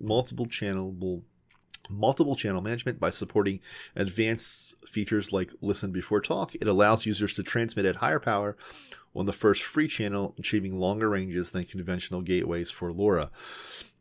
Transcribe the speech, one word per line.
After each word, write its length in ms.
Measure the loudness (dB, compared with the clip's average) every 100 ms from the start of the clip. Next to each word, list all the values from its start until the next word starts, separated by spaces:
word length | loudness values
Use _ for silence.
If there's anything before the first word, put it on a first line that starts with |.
multiple 420 | 0 2 2 -4
channel, 800 | -4 -2 -2 -2 -4 -4 -4 -4 -8 _ _ _ -12 -10 -8
multiple 480 | 0 2 4 2 2
channel 240 | 0 -2
management 400 | -2 -4 -4 0
by 80 | 0
supporting 520 | 0 0 2 2 0 -8 -16 -12
advanced 800 | -4 -2 2 0 2 -2 -2 -4 -8 -8
features 460 | -4 0 0 0
like 180 | -2 -2 -4
listen 300 | -2 -2 -2
before 280 | -4 2 0
talk. 340 | 2 -2 -2 -2
It 120 | 2
allows 380 | 6 6 6 2
users 260 | 0 0
to 80 | -2
transmit 440 | -2 -2 0 2 2
at 100 | 2
higher 240 | 0 2
power 340 | 2 0 0 -6 -14 -18 -18 -20 _
on 100 | -4
the 80 | -4
first 300 | 4 6 6
free 260 | 2 0 0
channel, 460 | 0 -2 -2 -4 -4
achieving 400 | -2 0 0 0
longer 300 | 0 2 0
ranges 440 | 0 -2 -2 -2
than 120 | -4
conventional 560 | -6 -6 -4 -4 -4 -6
gateways 500 | 0 0 2 -2 -4
for 220 | -6 -6
lora. 380 | 2 4 4 0 -8 -16 -14 -14 -14 -16 _